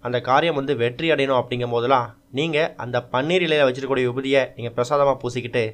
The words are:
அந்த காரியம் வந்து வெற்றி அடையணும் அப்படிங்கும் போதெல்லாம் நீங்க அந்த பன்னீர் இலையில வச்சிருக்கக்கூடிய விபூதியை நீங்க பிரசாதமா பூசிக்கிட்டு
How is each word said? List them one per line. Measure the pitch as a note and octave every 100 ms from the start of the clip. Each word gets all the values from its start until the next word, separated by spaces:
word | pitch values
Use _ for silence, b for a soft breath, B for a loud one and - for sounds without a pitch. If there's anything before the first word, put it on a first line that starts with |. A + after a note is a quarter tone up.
| B2
அந்த | B2
காரியம் | A#2+ C3+ E3 D3
வந்து | C#3 C3+ A#2
வெற்றி | B2 E3 D3
அடையணும் | C3+ C3
அப்படிங்கும் | B2 B2 A#2+ A#2
போதெல்லாம் | A#2+ C3+ A#2 - _ B2
நீங்க | D#3+ D3+ E3 - A#2+
அந்த | B2 A#2+
பன்னீர் | B2 D3 F#3 E3+
இலையில | D3+ C#3
வச்சிருக்கக்கூடிய | B2+ C3 C3+ B2
விபூதியை | B2 C3+ C3+ C3 -
நீங்க | A#2 A2+
பிரசாதமா | B2 C#3+ C#3 C3
பூசிக்கிட்டு | B2+ A#2+ A#2 B2 A2